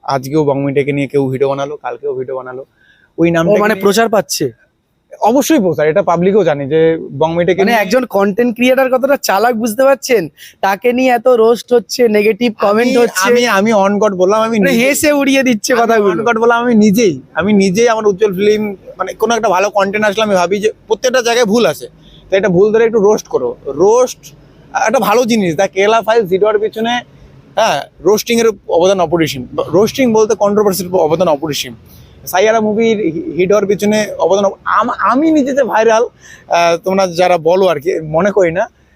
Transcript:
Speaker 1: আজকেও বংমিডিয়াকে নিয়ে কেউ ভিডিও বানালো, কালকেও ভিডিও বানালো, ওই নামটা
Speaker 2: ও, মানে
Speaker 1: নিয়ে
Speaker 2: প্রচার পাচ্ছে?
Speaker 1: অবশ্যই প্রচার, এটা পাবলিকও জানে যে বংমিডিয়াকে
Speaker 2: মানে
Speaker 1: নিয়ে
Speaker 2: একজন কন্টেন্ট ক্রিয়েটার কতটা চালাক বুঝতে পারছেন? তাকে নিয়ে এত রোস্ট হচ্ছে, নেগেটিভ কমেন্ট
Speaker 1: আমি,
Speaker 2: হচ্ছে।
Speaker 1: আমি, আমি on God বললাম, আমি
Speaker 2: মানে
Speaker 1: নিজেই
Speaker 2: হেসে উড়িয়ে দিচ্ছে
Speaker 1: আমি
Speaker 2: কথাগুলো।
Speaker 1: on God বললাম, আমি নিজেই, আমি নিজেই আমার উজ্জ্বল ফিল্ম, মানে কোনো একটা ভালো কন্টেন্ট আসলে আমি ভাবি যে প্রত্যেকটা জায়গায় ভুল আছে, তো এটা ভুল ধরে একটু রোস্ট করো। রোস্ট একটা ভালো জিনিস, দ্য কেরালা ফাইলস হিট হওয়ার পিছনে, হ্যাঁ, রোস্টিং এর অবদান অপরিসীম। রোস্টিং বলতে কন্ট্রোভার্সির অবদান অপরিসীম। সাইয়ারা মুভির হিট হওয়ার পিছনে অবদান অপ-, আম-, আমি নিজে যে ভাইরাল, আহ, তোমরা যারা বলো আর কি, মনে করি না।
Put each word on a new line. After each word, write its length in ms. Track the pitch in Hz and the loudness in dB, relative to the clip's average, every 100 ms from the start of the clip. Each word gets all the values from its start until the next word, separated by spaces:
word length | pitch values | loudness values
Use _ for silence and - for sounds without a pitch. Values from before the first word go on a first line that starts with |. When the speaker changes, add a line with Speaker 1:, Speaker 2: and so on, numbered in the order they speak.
Speaker 1:
আজকেও 420 | - 139 135 151 | -4 -6 -2 -2
বংমিডিয়াকে 480 | 147 139 139 139 139 | 0 -2 -2 -2 -2
নিয়ে 140 | 143 139 | -2 -2
কেউ 220 | 143 135 | -2 -2
ভিডিও 200 | 131 139 | -2 -2
বানালো, 280 | 139 139 147 | -2 -6 -8
কালকেও 380 | 127 120 143 | -12 -8 -8
ভিডিও 220 | 131 131 131 | -6 -8 -10
বানালো, 300 | 127 127 139 _ _ _ _ - | -10 -14 -16 _ _ _ _ -2
ওই 120 | 165 | 0
নামটা 220 | 165 165 | 0 2
Speaker 2:
ও, 40 | 202 | 2
মানে 180 | 208 | 0
Speaker 1:
নিয়ে 80 | 208 | 0
Speaker 2:
প্রচার 260 | 202 202 226 | 0 2 0
পাচ্ছে? 440 | 214 175 - 143 - _ _ _ _ _ - | 0 -2 -6 -6 -8 _ _ _ _ _ -2
Speaker 1:
অবশ্যই 380 | 202 254 - 311 | 0 2 2 2
প্রচার, 300 | 185 156 151 | 2 0 0
এটা 140 | 160 | 0
পাবলিকও 420 | 190 170 180 208 | 0 0 2 2
জানে 240 | 165 143 135 | 2 -2 -2
যে 300 | 160 165 160 - 143 | 2 2 0 -6 -2
বংমিডিয়াকে 440 | 160 165 175 185 | -2 0 0 0
Speaker 2:
মানে 80 | 196 | 2
Speaker 1:
নিয়ে 120 | 233 | 0
Speaker 2:
একজন 240 | 196 247 254 | 0 -2 -2
কন্টেন্ট 480 | 202 202 190 240 226 | -2 0 0 -2 0
ক্রিয়েটার 340 | 247 262 262 | 0 2 2
কতটা 260 | 254 262 277 | 2 0 0
চালাক 380 | - 196 226 | 0 0 0
বুঝতে 300 | 233 233 214 | 0 -4 0
পারছেন? 440 | 269 269 - 233 160 _ - _ | 2 2 0 -2 -2 _ -20 _
তাকে 320 | 190 196 247 | -4 -2 -2
নিয়ে 180 | 247 262 | 0 0
এত 180 | 240 240 | 2 2
রোস্ট 440 | 240 220 240 - | 4 4 2 0
হচ্ছে, 360 | 240 - - 240 | -2 -2 0 2
নেগেটিভ 440 | 208 208 202 240 - | 2 0 0 -2 0
কমেন্ট 360 | 214 214 247 254 | 0 2 2 2
Speaker 1:
আমি, 0 | |
Speaker 2:
হচ্ছে। 340 | 240 - 190 | 0 0 0
Speaker 1:
আমি, 160 | 240 196 | 2 2
আমি 260 | 196 208 | 0 2
on 200 | 214 196 202 | 2 0 0
God 160 | 214 185 | -2 0
বললাম, 240 | 185 220 | 0 2
আমি 180 | 220 226 | 0 0
Speaker 2:
মানে 120 | 185 | 0
Speaker 1:
নিজেই 180 | 226 254 | 2 0
Speaker 2:
হেসে 240 | 285 294 | 0 0
উড়িয়ে 300 | 294 277 269 | 2 2 2
দিচ্ছে 300 | 262 226 - | 0 -2 0
Speaker 1:
আমি 100 | 240 | 0
Speaker 2:
কথাগুলো। 400 | 233 226 202 180 | 2 2 2 0
Speaker 1:
on 60 | 226 | -2
God 120 | 226 | 0
বললাম, 240 | 233 233 | 2 0
আমি 100 | 240 | 2
নিজেই, 460 | 226 214 202 226 139 - | 4 4 4 2 0 -8
আমি 180 | - 180 | -6 0
নিজেই 360 | 208 196 180 233 | 2 2 2 2
আমার 180 | 220 214 | 2 0
উজ্জ্বল 260 | 185 214 | 0 -2
ফিল্ম, 400 | 185 208 214 214 190 - - | 0 0 0 -2 -10 -16 -10
মানে 140 | 185 | -10
কোনো 220 | 175 220 | -4 -2
একটা 140 | 233 220 | 0 0
ভালো 220 | 180 202 | 0 0
কন্টেন্ট 360 | 202 196 208 214 | 0 -2 0 -2
আসলে 160 | 196 | -2
আমি 120 | 220 | 0
ভাবি 240 | 190 175 202 | 0 0 -2
যে 140 | 214 - - | -2 -6 -6
প্রত্যেকটা 360 | 214 254 247 | -2 0 -2
জায়গায় 240 | 233 233 233 | 0 0 2
ভুল 200 | 226 202 | 2 0
আছে, 200 | 147 - _ - - - | -2 -10 _ -20 -20 -4
তো 60 | 190 | -2
এটা 120 | 196 | 0
ভুল 240 | 175 214 | 2 2
ধরে 120 | 220 | 4
একটু 140 | 226 226 | 2 2
রোস্ট 280 | 196 214 - | 2 2 -2
করো। 300 | 151 123 120 139 | -4 -4 -6 -10
রোস্ট 520 | 139 190 233 254 - - - - - - - 220 | 0 2 2 0 -4 -20 -20 -20 -20 -10 -4 0
একটা 120 | 247 | 0
ভালো 260 | 208 220 | 0 0
জিনিস, 320 | 247 226 185 156 | 0 0 0 0
দ্য 120 | 196 | -2
কেরালা 340 | 190 202 226 | 0 0 0
ফাইলস 280 | 208 233 190 | 2 0 0
হিট 100 | 185 | 0
হওয়ার 180 | 208 214 | 0 0
পিছনে, 580 | 208 220 226 247 233 - - - - | -2 -4 -4 -4 -8 -20 -20 -20 -10
হ্যাঁ, 280 | - 220 147 - _ | -2 -2 -2 -6 _
রোস্টিং 400 | 151 214 - 233 | 0 0 0 0
এর 80 | 233 202 - | 0 -2 -2
অবদান 320 | - 185 196 | 0 2 2
অপরিসীম। 460 | 170 170 156 135 123 - - | 0 0 -2 -4 -10 -8 -2
রোস্টিং 460 | 160 208 - 262 | 0 0 0 0
বলতে 220 | 220 214 | 2 0
কন্ট্রোভার্সির 540 | 220 202 208 202 185 180 | 0 0 0 0 -2 -4
অবদান 360 | 156 160 165 180 | -2 0 0 0
অপরিসীম। 460 | 143 156 139 131 113 - - - - - | -2 -4 -8 -10 -14 -20 -20 -20 -20 -6
সাইয়ারা 340 | 180 214 226 | 0 2 2
মুভির 380 | 214 208 226 214 214 160 - 147 | 0 0 0 0 -2 -6 -8 -4
হিট 120 | 180 | 0
হওয়ার 180 | 202 202 | 0 0
পিছনে 400 | 202 208 214 208 - | -2 0 -2 -2 -4
অবদান 260 | 165 196 | 0 0
অপ-, 140 | 196 - | 0 -4
আম-, 320 | - 180 226 - | -4 -2 -2 -2
আমি 320 | 202 254 320 | 0 0 2
নিজে 240 | 311 262 | 2 0
যে 80 | 269 | -2
ভাইরাল, 420 | 247 214 226 220 | 0 2 2 2
আহ, 720 | 247 _ - - - 170 170 170 | 0 _ -20 -20 -4 0 2 0
তোমরা 300 | 190 190 190 | -2 0 0
যারা 320 | 165 180 175 | 0 0 2
বলো 280 | 156 185 190 | 2 2 2
আর 140 | 151 | 0
কি, 200 | 156 185 | -2 -6
মনে 300 | 156 160 196 | -4 -2 0
করি 220 | 202 175 | 2 0
না। 160 | 170 233 _ _ | 0 -6 _ _